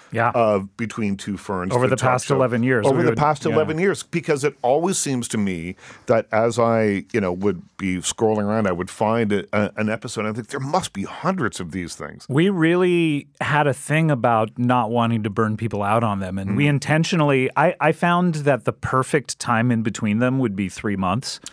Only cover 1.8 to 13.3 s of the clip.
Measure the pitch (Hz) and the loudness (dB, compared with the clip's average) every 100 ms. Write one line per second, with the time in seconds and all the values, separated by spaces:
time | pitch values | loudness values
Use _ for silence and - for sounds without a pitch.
1.8 | 123 123 131 123 - 139 127 117 123 123 | 2 2 0 0 0 0 2 2 2 2
2.8 | 120 135 160 151 151 151 160 151 151 156 | 2 2 2 2 2 0 0 0 0 0
3.8 | 190 156 - 170 156 147 143 - 120 143 | 0 -2 -4 -4 -2 0 -2 -2 0 2
4.8 | 180 185 143 127 117 113 98 90 82 92 | 2 0 -2 -2 -2 -2 -2 -2 -6 -12
5.8 | - - - 117 - 110 117 117 117 113 | -16 -10 0 0 2 0 0 2 2 4
6.8 | 107 98 - 113 95 90 101 90 - - | 2 0 -2 -2 0 0 -2 -2 -8 -8
7.8 | 95 90 - - 110 107 101 110 101 87 | -4 -4 -4 0 0 2 0 0 0 -2
8.8 | 92 - 107 113 110 101 - 104 101 - | -4 -2 0 2 2 0 0 -2 -2 -2
9.8 | 107 110 123 113 107 110 113 139 135 175 | -4 -4 -6 -6 -6 -6 -8 -8 -2 -2
10.8 | 185 98 98 - 160 190 113 - 87 92 | -4 -8 -10 -6 -4 -2 -2 -4 -8 -8
11.8 | 85 - 73 80 - 135 185 190 160 175 | -8 -10 -14 -14 -2 2 2 4 2 4
12.8 | 185 175 165 143 - | 2 2 2 0 -6